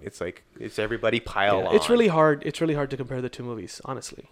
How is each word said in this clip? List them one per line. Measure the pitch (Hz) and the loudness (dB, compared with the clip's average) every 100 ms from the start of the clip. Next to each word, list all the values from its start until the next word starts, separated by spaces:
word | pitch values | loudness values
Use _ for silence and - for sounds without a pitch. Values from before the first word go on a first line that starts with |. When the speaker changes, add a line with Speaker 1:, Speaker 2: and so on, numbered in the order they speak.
Speaker 1:
it's | 101 - | -14 -8
like, | 87 - _ - | -10 -10 _ -14
it's | 110 - | -10 -6
everybody | 107 113 113 117 | -4 0 0 0
pile | - 104 101 98 | -2 0 4 4
Speaker 2:
Yeah, | 92 | 4
Speaker 1:
on. | 214 | 2
Speaker 2:
it's | - | 4
really | 240 220 | 4 6
hard. | 160 156 143 160 | 6 4 4 -2
It's | - | -2
really | 165 147 | -2 0
hard | 139 | -2
to | 131 | -6
compare | 123 131 | -6 -6
the | 123 | -6
two | - | -8
movies, | 123 113 90 - - | -10 -10 -10 -12 -10
honestly. | 127 - - - | -10 -10 -16 -20